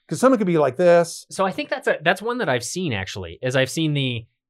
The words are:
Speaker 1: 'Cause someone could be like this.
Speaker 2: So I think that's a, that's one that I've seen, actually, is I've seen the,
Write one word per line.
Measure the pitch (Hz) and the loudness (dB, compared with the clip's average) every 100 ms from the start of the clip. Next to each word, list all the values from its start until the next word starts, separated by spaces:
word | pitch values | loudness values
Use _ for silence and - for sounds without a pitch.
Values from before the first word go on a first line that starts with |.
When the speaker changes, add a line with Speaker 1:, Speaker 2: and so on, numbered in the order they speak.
| - | -10
Speaker 1:
'Cause | 156 | 2
someone | 254 247 | 4 4
could | 185 | 2
be | 165 | 2
like | 139 127 | 2 4
this. | 175 170 165 - - | 6 6 4 -4 -10
Speaker 2:
So | - 190 | -4 -4
I | |
think | 294 294 | -4 -6
that's | 277 240 | -4 -2
a, | - | 0
that's | 160 196 | 0 -2
one | 220 247 | -2 -4
that | 175 | -2
I've | 127 | -2
seen, | 117 175 175 | -4 -6 -4
actually, | 101 95 101 85 85 | -6 -6 -10 -12 -8
is | 127 131 | -4 -2
I've | 131 | -2
seen | 160 156 | -2 -2
the, | 143 131 117 117 _ _ | -2 -2 -4 -10 _ _